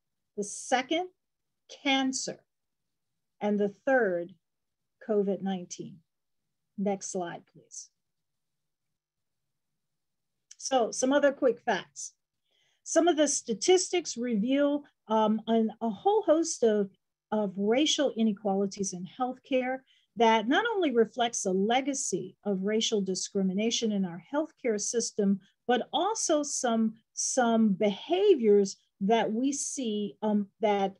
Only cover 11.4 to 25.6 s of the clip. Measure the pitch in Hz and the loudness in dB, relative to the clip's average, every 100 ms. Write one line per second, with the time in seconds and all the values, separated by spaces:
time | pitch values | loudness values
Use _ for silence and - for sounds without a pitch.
11.4 | 262 - - 185 - - - _ _ _ | 0 0 -2 -2 -4 -16 -16 _ _ _
12.4 | _ _ _ _ - 330 339 302 285 - | _ _ _ _ 0 2 2 2 2 0
13.4 | - 220 - 370 - 359 - 233 247 214 | -4 -4 4 4 4 -4 -4 -6 -2 -2
14.4 | 240 277 285 294 - _ - 220 214 220 | 0 2 2 0 -6 _ -2 0 2 0
15.4 | 226 226 220 - 226 190 392 427 381 311 | 2 2 2 -2 -6 -2 2 2 4 2
16.4 | 330 - 233 208 196 _ _ _ - 220 | 2 2 2 2 0 _ _ _ -6 -2
17.4 | 202 180 202 247 302 - 262 220 220 202 | -2 -2 0 2 2 2 0 2 0 0
18.4 | 208 196 202 202 196 180 180 - 254 254 | -2 0 -2 -4 -6 -6 -12 -6 -8 -8
19.4 | - 262 254 262 _ _ _ 202 226 226 | -2 -2 -2 -6 _ _ _ 2 4 4
20.4 | 214 339 466 415 320 233 220 - 233 - | 2 0 2 0 0 2 2 0 -4 -2
21.4 | 196 185 208 254 277 269 - 175 185 - | -2 0 2 0 0 -4 -4 -6 -8 -10
22.4 | 208 190 190 220 220 214 190 185 - 202 | -6 -4 -2 -2 0 -2 -2 -4 -4 -2
23.4 | 190 190 226 233 226 202 185 175 - 285 | 0 0 -2 -2 -2 -2 -4 -6 -6 -6
24.4 | 311 _ 247 208 - 233 226 - 202 196 | -6 _ -4 -4 -2 -4 -4 0 0 0
25.4 | _ _ | _ _